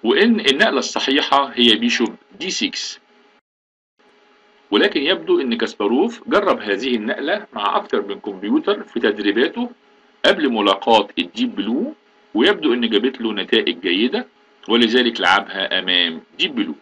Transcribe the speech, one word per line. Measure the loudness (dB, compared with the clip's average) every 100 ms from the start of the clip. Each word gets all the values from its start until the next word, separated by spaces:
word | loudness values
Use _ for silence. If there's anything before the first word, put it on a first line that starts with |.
وإن | 2 4 4 4
النقلة | 2 2 2 2
الصحيحة | -2 -4 0 0 2 2 2
هي | 2 4 4
بيشوب | 2 0 -2 -4 _ -12
دي | -8
سكس. | -4 -4 -6 -12 -14 _ _ _ _ _ _ _ _ _ _ _ _ _ _ _ _ _
ولكن | 2 4 2
يبدو | 0 -2 2 0
إن | 2 -2
كاسباروف | -2 -2 0 2 0 -2 0
جرب | 0 2 -2
هذه | 0 -2 0 -2
النقلة | -2 -6 -4 -4 -6
مع | -4 -2 -2
أكتر | -2 -4
من | -4 -8
كمبيوتر | -10 -8 -2 -2 0 -4
في | -4 -2
تدريباته | -2 0 0 0 0 -2 -8 -10 _ _ _ _ 0
قبل | 2 0
ملاقاة | 0 2 2 4 4 2 -4
الديب | -6 -4 -4 -2
بلو، | -4 -2 -4 -8 _ _ _
ويبدو | 0 2 2 0
إن | 0 0
جابت | 0 -2 -4
له | -6
نتائج | -6 0 0 0 -4
جيدة، | -2 0 0 -2 -6 _ _ _ -2
ولذلك | 2 4 2 0 0
لعبها | 2 2 2 -6 -2 -2
أمام | 0 0 0 -4 -16 -6
ديب | -6 -2
بلو. | -4 -6